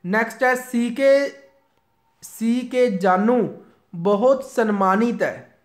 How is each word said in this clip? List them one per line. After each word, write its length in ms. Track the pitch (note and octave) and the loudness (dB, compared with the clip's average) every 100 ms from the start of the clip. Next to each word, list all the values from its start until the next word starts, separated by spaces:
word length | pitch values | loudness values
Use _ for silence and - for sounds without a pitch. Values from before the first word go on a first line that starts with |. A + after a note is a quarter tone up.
| F3 | -2
ਨੈਕਸਟ 360 | G#3+ A3+ - | -4 -4 -2
ਹੈ 100 | B3+ | -2
ਸੀ 360 | B3+ B3 A#3 A#3 | -2 -4 -4 -4
ਕੇ, 420 | A#3+ C4+ C#4 C#4 - - _ _ _ _ _ _ _ | 0 4 4 2 -8 -20 _ _ _ _ _ _ _
ਸੀ 380 | - - A3+ A#3+ | -20 -4 -2 -2
ਕੇ 300 | B3+ B3 B3 | -2 0 0
ਜਾਨੂ 580 | F#3+ F#3+ F#3 G#3+ B3 F#3 - - _ _ | 2 2 2 2 2 0 -6 -20 _ _
ਬਹੁਤ 500 | E3+ F3+ G3+ B3 C#4 | -4 0 2 2 0
ਸਨਮਾਨਿਤ 760 | - - A3 G3+ F#3+ F#3+ A#3+ - | -2 -2 -2 0 0 2 0 -2
ਹੈ। 360 | D#3+ - - _ | -6 -6 -18 _